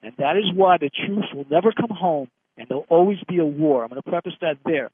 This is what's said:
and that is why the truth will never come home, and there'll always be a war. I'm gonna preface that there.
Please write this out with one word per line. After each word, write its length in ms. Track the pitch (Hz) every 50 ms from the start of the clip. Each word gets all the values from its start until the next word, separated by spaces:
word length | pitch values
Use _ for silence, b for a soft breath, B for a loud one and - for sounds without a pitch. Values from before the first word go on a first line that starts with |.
| _
and 100 | 107 117 -
that 180 | 143 139 160
is 160 | 196 214 - 180
why 240 | 185 190 185 180
the 140 | 170 - 139
truth 340 | _ - - - 202 208 190 - -
will 140 | 139 143 139
never 240 | 143 165 180 220 214
come 180 | - 233 233
home, 380 | 220 180 185 180 160 147 135 127 _ _ _ _ _ -
and 100 | 117 120
there'll 160 | 123 135 156 _
always 280 | 170 165 180 196 208 180 -
be 120 | - 180 175
a 80 | 165
war. 380 | 151 143 143 156 156 143 127 113
I'm 40 | 117
gonna 140 | 123 135 -
preface 320 | - - 170 - 180 165 _ -
that 160 | 165 151 139 139
there. 240 | - 165 143 127 110